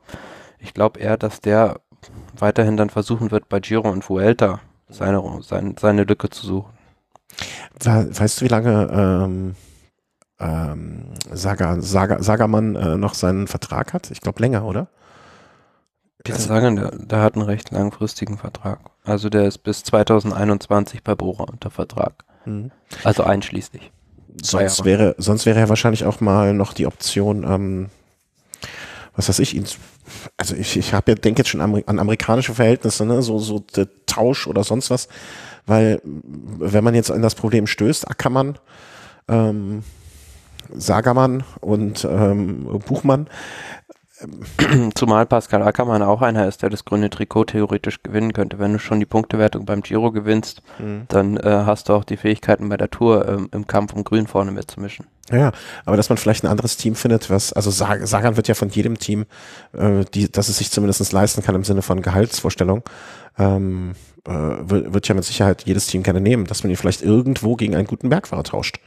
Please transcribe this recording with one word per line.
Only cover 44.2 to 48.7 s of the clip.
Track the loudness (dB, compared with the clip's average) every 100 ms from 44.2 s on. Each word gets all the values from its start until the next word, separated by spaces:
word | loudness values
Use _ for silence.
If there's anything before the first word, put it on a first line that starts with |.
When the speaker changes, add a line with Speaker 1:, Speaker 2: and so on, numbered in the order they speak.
Speaker 1:
<clears throat> | -18 -16 -10 -2 2 4 2 2
Zumal | 4 4 4
Pascal | 2 2 2
Ackermann | 2 2 2 2
auch | 4 4
einer | 2 2 0
ist, | 0
der | -4
das | -4
grüne | -2 0 0
Trikot | -2 -2 0
theoretisch | 0 0 0 -2 -4 -8
gewinnen | -4 -2 -2
könnte. | -2 -4 -2
Wenn | -2